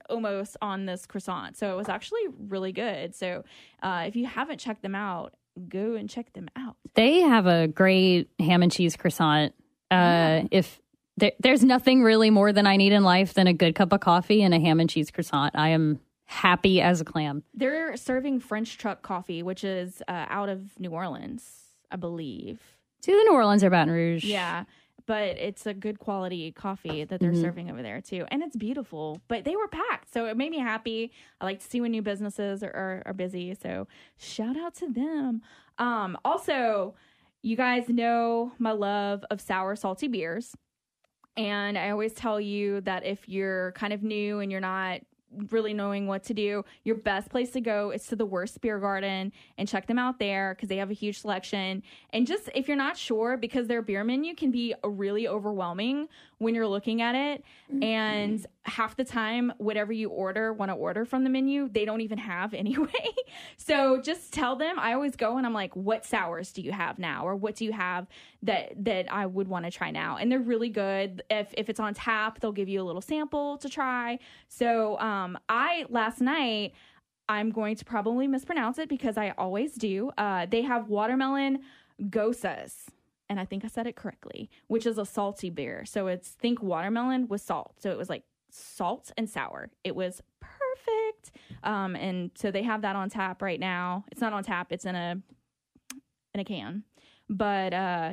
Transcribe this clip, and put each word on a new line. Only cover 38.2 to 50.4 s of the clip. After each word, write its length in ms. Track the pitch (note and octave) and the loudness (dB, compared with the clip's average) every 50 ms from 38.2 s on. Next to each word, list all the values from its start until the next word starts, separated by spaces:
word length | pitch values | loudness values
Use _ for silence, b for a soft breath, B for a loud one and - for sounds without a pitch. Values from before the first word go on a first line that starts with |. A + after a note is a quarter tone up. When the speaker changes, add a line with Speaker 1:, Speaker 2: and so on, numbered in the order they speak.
| A#3 A#3 A#3 A#3 A#3 B3 A#3+ - | 2 2 2 0 -2 -2 -4 -2
Speaker 1:
my 100 | A#3 A3 | -2 0
love 540 | A3 G#3 G3+ G3+ G3+ G#3 G3+ G3+ G3+ G3+ - - | 0 0 0 0 0 0 0 -2 -4 -4 -4 -6
of 120 | G#3+ G3 | -8 -6
sour, 340 | - - G3 F#3+ F#3+ F#3+ G#3 | -4 -4 -2 -2 -2 -2 -4
salty 320 | G#3+ - G3 F#3 - D4+ | -4 -4 -4 -4 -4 -4
beers, 480 | C#4 A#3+ F#3+ D#3+ E3 E3 G#3+ A#3+ - - - _ _ _ _ _ _ _ _ _ _ _ _ _ _ _ | -4 -2 -4 -4 -4 -6 -8 -8 -12 -16 -20 _ _ _ _ _ _ _ _ _ _ _ _ _ _ _
and 400 | - G#3+ G3+ G3+ G3+ G3+ G3+ G#3 | -6 -4 -4 -2 -2 -2 -2 -2
I 140 | F#3+ E3 G3+ | -2 -2 -2
always 220 | G#3 G#3 G#3+ A3 | -2 -2 -2 -4
tell 280 | A3 - - A#3 G#3+ G#3 | -4 -4 -4 -2 -2 -2
you 420 | G#3 G3+ G3+ G3+ G3+ G3+ G3+ G3+ | -2 -4 -4 -2 -2 -2 -2 -2
that 220 | F#3+ G3 F#3+ F#3 - | -4 -4 -4 -4 -4
if 240 | F#3+ G3+ - _ - | -6 -6 -8 _ -6
you're 440 | F#3 F#3+ F#3+ F#3+ F#3+ F#3 F#3 F#3 | -4 -4 -2 -2 -2 -2 -4 -6
kind 200 | F#3 - A3 G3+ | -6 -6 -6 -6
of 120 | G#3 G#3 G#3 | -4 -4 -4
new 340 | A3 G#3+ G#3 G#3 G3+ G#3 G#3 | -4 -2 -2 -4 -4 -4 -4
and 140 | G3+ G3 | -4 -4
you're 80 | F#3+ F#3+ | -4 -4
not 400 | F#3+ F#3+ F#3+ F#3+ F#3 F#3 F3+ - - _ _ _ _ _ - G3 G#3 G3 | -4 -4 -4 -4 -4 -4 -6 -6 -10 _ _ _ _ _ -12 -12 -6 -2
really 240 | A3+ A3+ A3 G#3+ G#3+ | -2 0 0 0 -2
knowing 320 | G#3 G3+ G3+ G3+ G3+ G3+ | -4 -2 -2 -2 -2 -2
what 160 | G3 G3 G3 - | -4 -4 -4 -4
to 100 | - A#3 | -6 -4
do, 300 | G#3 G#3 G3+ G#3 G#3 G3 b b b - | -2 -2 -2 -2 -4 -6 b b b -2
your 100 | A3 A3 | -2 -2
best 360 | A3 - G#3 G3 G3 A3 - | 0 0 -2 -2 -2 -4 -4
place 200 | - B3 B3 B3 | -2 -2 -2 -2
to 100 | - C4 | -4 -4
go 300 | A3+ A#3 G#3+ G#3 G#3 G3+ | -2 0 0 0 -2 -2
is 160 | - G#3 - | -4 -6 -6
to 80 | - A#3 | -6 -4
the 100 | G3+ A3+ | -2 -2
Worst 360 | G3 F#3+ F3+ F3+ A3+ - - | -2 -2 -4 -4 -4 -6 -4
Beer 180 | - A3+ G#3+ G3+ | -4 -4 -2 0
Garden 540 | G3 G3+ G3 F#3+ G3 G3 F#3+ F#3+ F#3+ G3 b b b b b - | 0 0 0 0 -2 -2 -4 -4 -4 -6 b b b b b -6
and 80 | F#3+ | -4
check 220 | - - F#3+ F#3+ - | -4 -4 -4 -2 0
them 100 | A#3 B3 | 0 0
out 220 | B3 B3+ B3+ - | 0 0 0 -2
there, 340 | G#3 G3+ G3 F#3+ | -2 -2 0 0